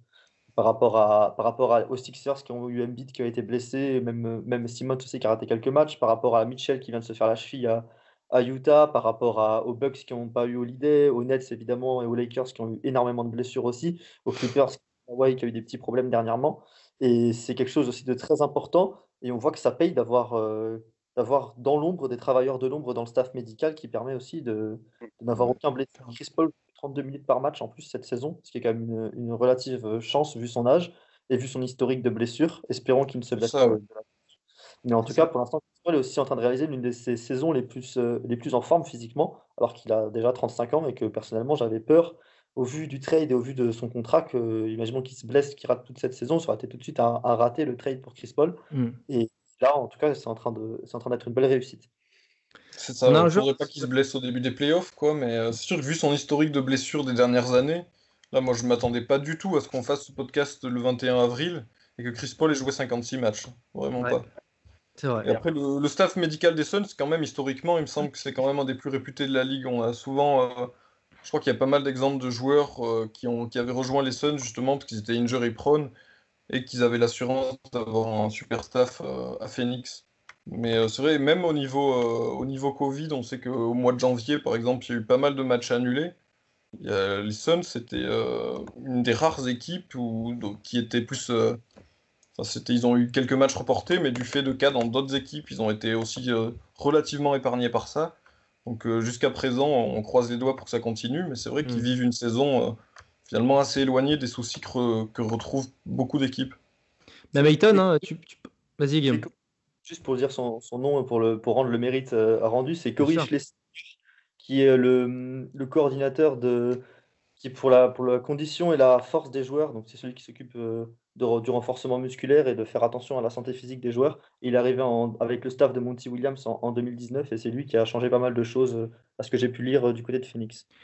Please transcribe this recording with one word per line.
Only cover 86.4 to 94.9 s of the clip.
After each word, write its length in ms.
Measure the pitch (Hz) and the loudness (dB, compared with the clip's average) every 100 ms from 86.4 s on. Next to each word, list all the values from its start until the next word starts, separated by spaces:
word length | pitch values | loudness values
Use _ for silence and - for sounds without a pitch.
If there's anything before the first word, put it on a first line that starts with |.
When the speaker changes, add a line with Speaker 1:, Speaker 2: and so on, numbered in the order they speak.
| _ _ _ - | _ _ _ -12
Speaker 2:
Il 80 | - | -4
y 20 | |
a, 300 | 98 98 101 | 0 0 -2
les 100 | 104 | -4
Suns, 320 | 104 156 175 | -4 0 0
c'était, 400 | 175 - - 123 | 0 -10 -8 -6
euh, 540 | - 113 62 58 60 64 - - | -2 -2 -2 -4 -6 -8 -12 -12
une 200 | 131 123 | -4 0
des 100 | 120 | 2
rares 340 | 113 160 151 127 | 2 2 0 -4
équipes 460 | 120 - 180 - 131 | -6 -8 -12 -10 -8
où, 380 | 117 113 117 | -6 -4 -6
donc, 280 | 120 104 104 | -6 -8 -10
qui 160 | - 123 | -6 -4
était 220 | 117 123 | -2 -2
plus, 280 | 120 - - | -2 -6 -2
euh, 240 | 117 113 117 - - - _ _ _ _ - | 0 0 -2 -10 -20 -20 _ _ _ _ -10
enfin, 140 | 110 | -8
c'était, 240 | 120 - | -6 0
ils 140 | 120 120 | 2 4
ont 100 | 120 | 4
eu 140 | 120 | 2
quelques 220 | 135 123 | 0 0
matchs 220 | 135 135 - | 4 2 2
reportés, 440 | - 113 - 180 | -2 -2 0 0
mais 120 | 143 | 0
du 120 | 123 | -2
fait 180 | - 143 | -4 -2
de 100 | 135 | -2
cas 200 | 131 139 | 2 2
dans 120 | 131 | 2
d'autres 320 | 117 | 0